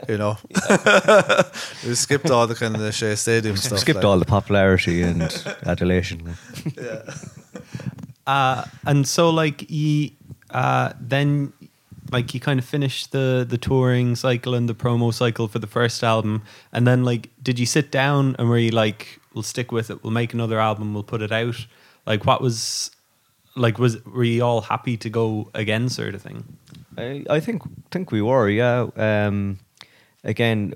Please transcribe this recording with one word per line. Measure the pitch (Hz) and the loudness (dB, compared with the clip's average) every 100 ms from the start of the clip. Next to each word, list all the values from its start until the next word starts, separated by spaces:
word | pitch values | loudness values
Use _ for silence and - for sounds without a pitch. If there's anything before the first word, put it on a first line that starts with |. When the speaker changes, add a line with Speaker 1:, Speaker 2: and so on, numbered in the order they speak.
| - | -6
Speaker 1:
you | 104 | -2
know. | 104 107 - | -2 -4 -6
<laughs> | - - 202 220 202 - 208 170 196 - - - - 120 | -2 2 2 4 4 6 6 6 2 0 -4 -14 -10 -4
We | 120 | -2
skipped | - 143 131 | 0 0 4
all | 120 117 | 4 4
the | 117 | 0
kind | 113 107 | -2 -2
of | |
the | 107 | -4
Shea | - 110 104 | -2 -2 0
Stadium | - 117 110 98 | 2 2 2 -2
Speaker 2:
We | |
Speaker 1:
stuff, | 123 101 | -2 0
Speaker 2:
skipped | 160 104 | 2 2
Speaker 1:
like. | 107 | 4
Speaker 2:
all | 95 | 4
the | 82 | 4
popularity | 101 - 101 95 92 - 85 | 2 2 4 6 4 2 2
and | 87 85 | 2 0
Speaker 1:
<laughs> | 80 - - - - | -2 -4 -8 -6 -4
Speaker 2:
adulation, | 87 90 90 90 85 85 | 0 2 2 0 -6 -10
like. | 85 - - 160 135 | -14 -14 -12 -10 -10
Speaker 1:
Yeah. | 123 110 - - - - - - - - - - - - - | -10 -10 -12 -16 -18 -20 -20 -20 -14 -12 -10 -12 -14 -10 -2
Speaker 3:
Uh, | 139 131 123 - - 147 | 0 2 0 -6 -8 0
and | 143 139 | 2 2
so, | - 170 | 2 4
like, | 160 156 - - | 4 0 -4 -8
ye, | 151 151 147 143 - - - - | -2 0 0 -2 -6 -20 -20 -8
uh, | 127 131 127 123 - | -2 0 2 0 -4
then, | 120 135 143 143 139 - - _ _ - - | -2 0 2 0 -2 -8 -20 _ _ -20 -4
like, | 123 120 | -4 -2
you | 123 | -4
kind | - 131 | 0 0
of | 123 | 0
finished | 147 139 - - | -2 -2 -4 -6
the, | 139 131 127 120 | -2 0 0 0
the | 123 | -2
touring | - 135 127 123 123 120 | 0 2 4 2 2 0
cycle | 131 120 127 | 0 0 0
and | 123 120 | 0 0
the | 113 | -2
promo | 123 120 117 | 0 2 0
cycle | 113 120 113 110 | 0 0 0 -4
for | 117 | -4
the | 107 | -4
first | 120 120 - | 0 0 0
album, | 117 110 107 107 107 - _ | 2 2 0 -4 -6 -16 _
and | 113 120 | 2 4
then, | 127 | 4
like, | 123 117 - _ | 2 -2 -6 _
did | 131 123 | -4 -2
you | 120 | 0
sit | 156 143 | 0 0
down | 139 135 143 135 127 | 0 2 2 2 2
and | 117 | 2
were | 120 | 4
you | 117 | 2
like, | 113 110 104 - - _ | 2 2 0 -10 -20 _
"We'll | 110 | -12
stick | 104 - 123 | -8 -8 -4
with | 117 107 | -4 -4
it, | 95 | -8
we'll | 113 | -4
make | 117 120 | -2 -2
another | 117 113 110 | -2 -2 0
album, | 110 107 107 | 0 0 -4
we'll | 104 | -6
put | 101 113 | -6 -6
it | 107 | -4
out"? | 110 120 117 - _ _ _ - | -2 -2 -6 -12 _ _ _ -4
Like, | 107 135 | 0 2
what | - | 2
was, | 131 113 - - - - _ _ _ _ _ 127 | 2 -2 -4 -6 -8 -12 _ _ _ _ _ -2
like, | 117 104 | 0 2
was, | 123 110 113 | 2 0 -6
were | 123 | -2
you | 120 117 | 0 2
all | 120 117 | 2 0
happy | - 110 - 113 | -2 -4 -4 -4
to | 113 | -4
go | 113 113 107 104 | -2 0 -2 -6
again, | 107 107 110 123 | -4 -2 0 -2
sort | 120 107 98 | -4 -6 -8
of | |
thing? | - 113 113 - _ - - - | -12 -16 -16 -20 _ -20 -18 -12
Speaker 2:
I, | 120 143 - | -10 -8 -2
I | 151 | -2
think, | 160 214 - - - | -2 -6 -10 -16 -10
think | 180 190 | -8 -4
we | 107 | -2
were, | 107 131 104 | 2 2 4
yeah. | 104 123 123 120 - | 2 2 2 -2 -2
Um, | 107 104 104 101 98 95 - - - _ _ _ | 0 2 0 0 -2 -6 -12 -20 -20 _ _ _
again, | 101 110 117 110 98 | -6 0 2 2 -2